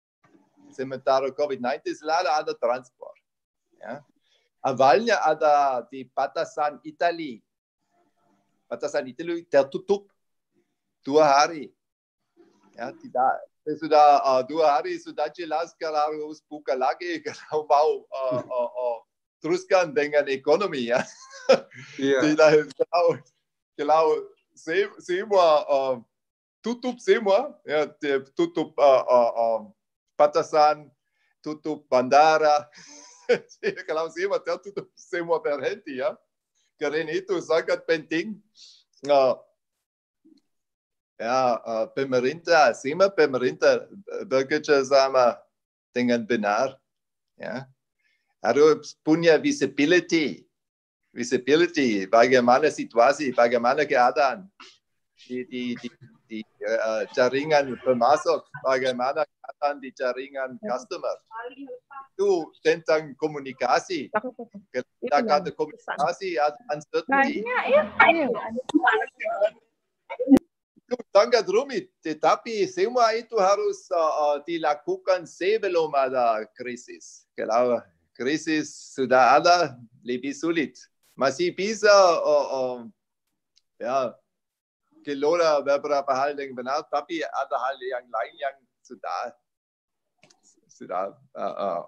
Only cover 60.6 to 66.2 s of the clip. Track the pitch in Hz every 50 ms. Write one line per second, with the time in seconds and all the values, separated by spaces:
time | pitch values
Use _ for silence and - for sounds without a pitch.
60.6 | - 107 120 127 127 - 180 165 143 113 95 - _ _ 226 226 233 247 254 262
61.6 | 277 262 247 - _ _ - - - _ _ - 196 202 190 170 156 - _ _
62.6 | - 156 165 170 160 - 160 156 156 147 123 - 156 156 151 147 135 135 127 -
63.6 | 127 123 143 170 - - 190 151 120 95 - 214 233 254 247 - 233 _ - 202
64.6 | - _ - 170 - _ _ - - 247 147 143 233 214 147 147 147 147 - -
65.6 | 156 151 - - - - - - 143 165 170 -